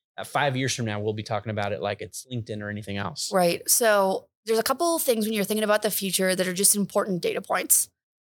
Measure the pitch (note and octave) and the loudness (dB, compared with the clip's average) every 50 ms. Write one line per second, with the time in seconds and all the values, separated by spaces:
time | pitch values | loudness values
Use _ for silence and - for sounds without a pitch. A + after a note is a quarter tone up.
0 | _ _ _ - F#2+ - - C3+ C#3+ C#3+ C3 B2+ C3+ C3 - - A#2 A2 G#2 G#2 | _ _ _ -12 -8 -4 -2 0 0 0 0 0 -2 -2 -2 -2 -2 -4 -4 -2
1 | G#2 A2 G#2+ G#2+ G#2 - A2+ G#2 - A2 G#2 G#2 G2+ G2+ G2+ C2 F#2+ G2+ G2+ - | -2 -2 -4 -4 -4 -4 -4 -4 -4 -4 -4 -2 -2 -2 -2 -2 -4 -4 -4 -6
2 | G2 F#2 - - - C3 B2+ A#2+ G#2+ A#2 G#2+ G#2+ G#2 G#2 G#2 G#2 G#2 G#2 G2 G2+ | -8 -12 -12 -14 -12 -10 -8 -8 -8 -8 -8 -8 -8 -8 -8 -8 -8 -6 -6 -6
3 | G2+ - D3 - - - - F#3+ F3+ E3+ E3+ - - - - - B3 A3 G#3 G3+ | -6 -6 -6 -8 -6 -2 0 2 2 2 0 0 0 0 2 4 4 4 6 4
4 | G3 F#3+ G3 - - _ _ _ _ G#3+ A3+ A3 A3 - C4+ C4 E4+ E4+ E4+ D#4+ | 4 2 0 -2 -4 _ _ _ _ 0 0 2 2 2 0 2 2 2 2 2
5 | - - A#3 A3 G#3+ G#3+ A3 G#3 G3 - A3 G#3+ A3 G#3 G#3 G#3+ G#3+ G#3 F#3+ - | 2 2 2 2 0 0 0 0 0 0 0 0 2 2 2 2 2 0 -2 -2
6 | G3+ F#3+ E3+ - F#3+ F#3 F#3 F3 F3+ F#3 F3+ F3+ G3+ - - G#3 G3 - - G#3 | -2 0 0 2 2 2 2 2 0 0 0 2 2 4 4 2 0 0 0 0
7 | G3 G#3+ F#3 E3+ - - - - G3 - F#3 F#3 B3+ - - - - - _ _ | 0 0 -2 -2 -2 -2 -2 -4 -2 -2 -2 -2 2 2 2 2 2 0 _ _
8 | _ _ _ _ _ _ | _ _ _ _ _ _